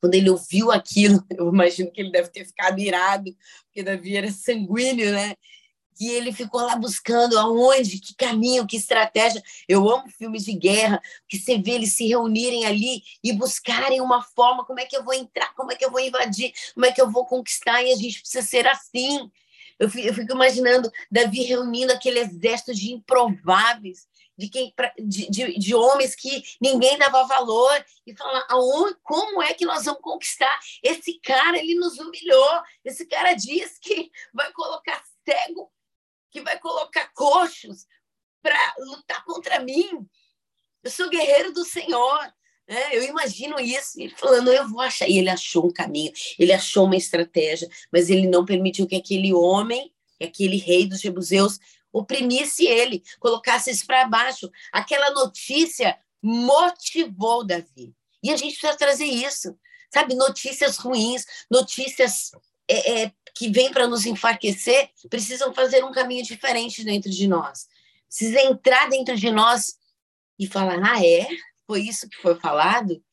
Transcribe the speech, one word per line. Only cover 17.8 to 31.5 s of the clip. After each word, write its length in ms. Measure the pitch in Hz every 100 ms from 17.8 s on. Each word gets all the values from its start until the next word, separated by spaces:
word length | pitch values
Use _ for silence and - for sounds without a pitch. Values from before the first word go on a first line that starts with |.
e 100 | 254
a 40 | 254
gente 240 | 233 202
precisa 240 | - 254 214
ser 220 | 247 240
assim. 640 | 269 - 247 262 285 214 _ _ _ - _
Eu 100 | 214
fi-, 160 | 220 220
eu 80 |
fico 200 | 220 226
imaginando 580 | 262 262 247 247 254 226 - -
Davi 320 | 214 226 226
reunindo 500 | 240 247 247 233 254
aquele 280 | 247 262 240
exército 560 | 226 170 220 233 - 220
de 180 | 202
improváveis, 1120 | 247 - 254 233 175 156 185 233 233 196 185 _ _ _ _
de 120 | 202
quem, 220 | 262 254 -
pra, 180 | 240 -
de, 280 | 214 190 -
de, 260 | 202 254 349
de 160 | 190 240
homens 400 | 240 277 262 -
que 280 | 269 269 - -
ninguém 340 | 254 254 254 285
dava 260 | 277 254 254
valor, 580 | 269 240 220 254 285 - _ -
e 100 | 214
falar, 300 | 277 262 254
"Aonde, 480 | 254 254 294 392 359
como 380 | - 311 427 392
é 120 | 294
que 120 | - 339
nós 200 | - 214
vamos 160 | -
conquistar? 580 | 330 - - - 269 285 - -
Esse 360 | 269 330 - 339
cara, 340 | - 269 320